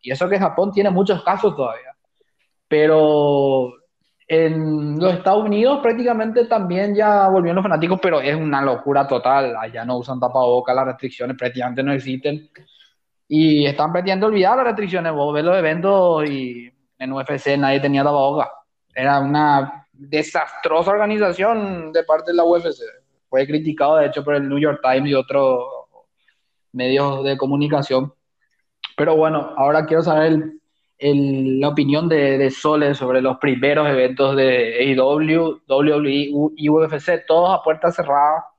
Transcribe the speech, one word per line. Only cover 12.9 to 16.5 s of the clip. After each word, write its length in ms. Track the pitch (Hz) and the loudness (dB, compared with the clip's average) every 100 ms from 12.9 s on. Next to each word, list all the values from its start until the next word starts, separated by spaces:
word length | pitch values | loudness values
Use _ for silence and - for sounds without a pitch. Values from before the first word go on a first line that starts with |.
| _ _ _ _ | _ _ _ _
Y 380 | 151 160 151 143 | 2 4 4 2
están 260 | 143 151 | 0 -2
prácticamente 340 | 175 185 190 214 | -2 -2 0 0
olvidadas 300 | 214 185 254 | 2 2 2
las 100 | 240 | 0
restricciones. 440 | 214 202 185 165 | -2 -4 -4 -4
Vos 220 | 156 143 | -2 -2
ves 100 | 151 | 0
los 120 | 165 190 | 0 2
eventos 720 | 160 165 190 196 180 160 151 | 0 0 0 2 4 2 -2
y 440 | 139 127 | -4 -8